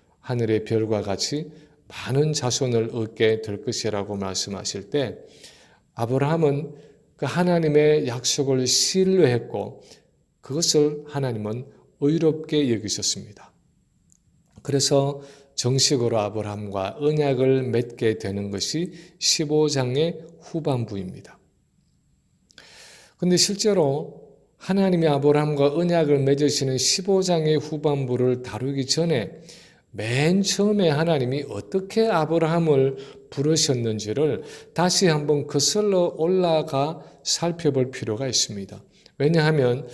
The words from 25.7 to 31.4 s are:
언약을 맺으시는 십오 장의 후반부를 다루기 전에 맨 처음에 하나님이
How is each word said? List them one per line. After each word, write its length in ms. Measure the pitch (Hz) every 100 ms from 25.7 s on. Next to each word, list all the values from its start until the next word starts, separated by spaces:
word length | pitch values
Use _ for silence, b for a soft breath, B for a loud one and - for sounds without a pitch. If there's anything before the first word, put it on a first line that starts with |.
| 147
언약을 440 | 175 170 147 143
맺으시는 580 | 135 143 147 143 135 131
십오 440 | - - 190 190
장의 360 | 180 170 156 156
후반부를 840 | 151 151 151 143 127 123 127 127
다루기 440 | 127 107 131 139 127
전에 440 | - 170 139 95 - B B B B B
맨 520 | 101 110 123 156 190
처음에 460 | 196 - 202 208 175
하나님이 560 | 143 165 156 123 139